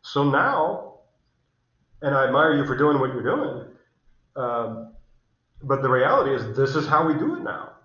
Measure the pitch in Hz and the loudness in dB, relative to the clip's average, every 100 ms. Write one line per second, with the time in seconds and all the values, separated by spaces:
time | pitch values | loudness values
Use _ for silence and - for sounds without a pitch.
0 | - 139 139 139 262 262 156 - - - | -4 0 2 2 2 0 -2 -4 -10 -20
1 | _ _ _ _ _ _ _ _ _ - | _ _ _ _ _ _ _ _ _ -6
2 | 147 139 131 139 156 143 139 131 147 139 | -2 2 2 4 4 2 0 2 2 2
3 | 127 123 120 294 - - - - _ _ | 0 -2 -2 -2 -2 -6 -14 -20 _ _
4 | _ _ _ 139 123 117 113 113 110 - | _ _ _ -8 -4 -4 -6 -8 -14 -20
5 | _ _ _ _ _ - 135 135 135 127 | _ _ _ _ _ -16 -4 -2 2 2
6 | 139 269 139 123 110 123 135 151 - 156 | 4 2 2 -2 -2 0 0 0 2 2
7 | 160 151 302 349 - 90 - - | 2 0 -2 -4 -8 -10 -12 -18